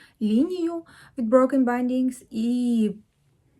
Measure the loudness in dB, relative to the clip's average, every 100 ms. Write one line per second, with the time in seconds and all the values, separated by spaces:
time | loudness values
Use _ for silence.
0 | -20 -6 0 2 0 -2 -6 -6 -12 -20
1 | -18 -8 2 4 4 2 0 0 -2 -2
2 | -2 -4 -10 -6 -2 -2 0 0 0 -4
3 | _ _ _ _ _ _